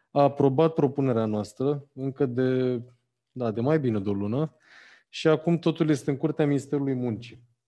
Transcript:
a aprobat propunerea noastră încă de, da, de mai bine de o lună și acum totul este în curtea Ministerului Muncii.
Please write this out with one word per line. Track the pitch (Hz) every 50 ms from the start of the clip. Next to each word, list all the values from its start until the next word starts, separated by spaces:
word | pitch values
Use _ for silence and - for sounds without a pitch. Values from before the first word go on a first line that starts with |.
| _ _
a | - 143
aprobat | 143 139 143 - 143 139 131 147 160 160 160
propunerea | - 151 131 123 143 135 131 120 113 113
noastră | 107 107 104 101 - - - 131 143 147 139 135 _ -
încă | 135 135 135 127 - 147
de, | 123 120 127 127 127 127 127 127 127 127 117 120 - _ _ _ _ _ _ _ _
da, | - 127 123 113
de | 104 117
mai | 117 139 160 156
bine | 135 120 107 104
de | 95 104
o | 101
lună | 98 104 104 113 143 160 156 _ _ _ _ - - - - - _ _ _
și | - - -
acum | 160 156 151 - 170 170 156
totul | - 170 156 - 165 151
este | 151 131 - 156
în | 139
curtea | 123 - 156 147 - 151
Ministerului | 143 143 135 135 - 151 143 139 139 131
Muncii. | 123 123 120 107 98 - - - - _ _ _ _ _